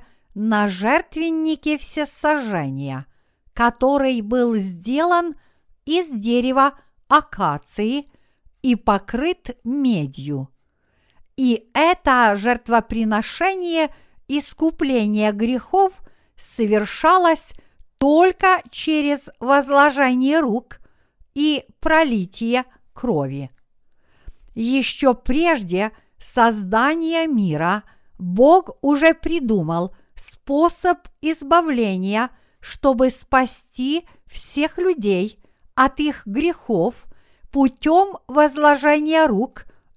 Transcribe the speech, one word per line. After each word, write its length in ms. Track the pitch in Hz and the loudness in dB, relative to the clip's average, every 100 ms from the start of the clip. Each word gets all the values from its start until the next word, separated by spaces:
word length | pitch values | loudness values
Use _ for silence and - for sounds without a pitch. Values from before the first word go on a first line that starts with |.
| - _ _ | -6 _ _
на 340 | 196 220 214 208 | -6 -2 0 0
жертвеннике 1080 | 180 208 302 - 311 330 320 320 311 - 302 | -2 0 0 -2 -6 -4 -2 -2 -2 -2 -4
всесожжения, 1300 | - - 294 - 302 302 240 190 143 135 139 131 135 _ _ _ _ | -6 -8 -6 -4 -2 -2 -2 -4 -4 -6 -8 -10 -12 _ _ _ _
который 680 | - 240 233 254 285 269 247 | -2 -2 0 0 2 0 -2
был 340 | 208 254 240 220 | -2 0 0 0
сделан 800 | 190 175 185 269 339 349 349 294 _ _ _ _ | -4 -8 -6 -2 2 0 -2 -8 _ _ _ _
из 240 | - 330 339 | -4 -2 -2
дерева 720 | 247 214 240 247 262 269 277 _ _ - | -6 -2 0 0 2 0 0 _ _ 2
акации 1000 | 294 302 - 180 143 - - 214 269 285 _ _ _ _ _ | 2 2 -2 -2 -2 -6 -6 -4 -4 -8 _ _ _ _ _
и 140 | 269 233 | -2 0
покрыт 800 | - 202 - 233 311 359 - 247 | 2 0 -2 -4 -4 -4 -10 -12
медью. 840 | 226 277 269 208 147 135 139 143 135 _ _ _ _ _ _ _ _ - | -8 -2 0 0 -4 -8 -8 -8 -8 _ _ _ _ _ _ _ _ -4
И 320 | 262 226 - | 0 0 -2
это 600 | 240 320 359 - 254 233 202 | 0 2 2 2 4 4 2
жертвоприношение 1600 | 214 240 - 247 - 226 220 214 226 - 359 381 349 330 302 - _ _ - | 0 -2 0 0 0 -2 -2 -2 -4 -4 -2 -2 -4 -2 -2 -6 _ _ -8
искупления 1040 | 285 - - 320 320 285 254 214 214 214 | -6 -6 -2 -2 -2 -2 0 0 0 0
грехов 600 | 208 226 254 - 370 392 - - _ _ - | 0 -2 -4 -2 2 2 -2 -20 _ _ -12
совершалось 1160 | - - 220 214 208 - 311 370 349 320 - - - _ - - | -6 -2 2 2 0 0 2 4 4 0 -2 -10 -20 _ -18 -2
только 640 | 277 302 370 359 381 370 - | 2 4 4 2 2 0 -2
через 580 | - - 302 285 285 - - | -10 -4 -2 0 -2 -6 -8
возложение 1000 | 240 277 269 277 294 269 269 254 262 311 | 0 0 2 4 4 4 2 2 2 2
рук 380 | 277 214 - - - _ _ _ _ | 0 -2 -6 -16 -20 _ _ _ _
и 300 | - 302 285 - _ | -2 0 0 -4 _
пролитие 840 | 311 320 320 226 185 - 226 247 254 _ _ | 0 2 2 0 -4 -6 -2 -2 -4 _ _
крови. 580 | - 247 170 139 139 135 _ _ _ _ _ _ _ - - _ | -10 -4 -2 -2 -6 -12 _ _ _ _ _ _ _ -20 -20 _
Еще 600 | - 226 269 254 - 277 | -8 -2 0 -2 0 0
прежде 760 | 247 - 285 339 302 185 180 214 - _ - | 2 0 0 2 0 -2 -4 -4 -8 _ -20
создания 1080 | - - 233 214 190 220 254 330 320 330 320 | -6 2 2 2 -2 0 0 0 -2 -2 -2
мира – 560 | 262 190 147 165 202 - _ _ - | 0 0 -2 -2 -4 -6 _ _ -14
Бог 580 | 180 185 262 359 - - | -4 4 6 6 2 -4
уже 320 | 277 294 320 | -2 2 4
придумал 800 | 320 320 339 247 214 156 165 180 - _ | 2 0 -2 0 0 0 -2 -4 -8 _
способ 840 | - - - - 277 339 - 359 349 - _ | -20 -16 -14 -4 0 2 0 -2 -2 -4 _
избавления, 1040 | 302 320 277 330 330 254 220 185 190 208 240 - _ _ | -6 -4 0 2 2 0 -2 -2 -2 -2 -4 -8 _ _
чтобы 480 | - - 285 247 262 | -16 -2 0 2 2
спасти 960 | - - 269 254 - - - 254 311 - _ _ | 0 0 0 0 -4 -12 -8 -4 -4 -6 _ _
всех 500 | - - - 302 - | -6 -4 -2 -4 -2
людей 600 | 359 330 202 190 208 - _ _ _ | -2 -2 0 -2 -2 -8 _ _ _
от 260 | - 262 269 | 0 0 0
их 260 | 302 - - | -4 -4 -6
грехов 800 | 202 320 330 - 214 175 233 - - _ _ - | -4 -2 -2 -4 -2 -2 -4 -14 -20 _ _ -6
путем 680 | 277 269 - 302 330 392 359 - | 0 0 0 2 2 2 -2 -4
возложения 1000 | 262 302 269 294 285 294 302 302 320 311 | 2 2 4 2 4 2 0 2 2 2
рук 380 | 202 247 - - - _ | 0 -4 -8 -20 -20 _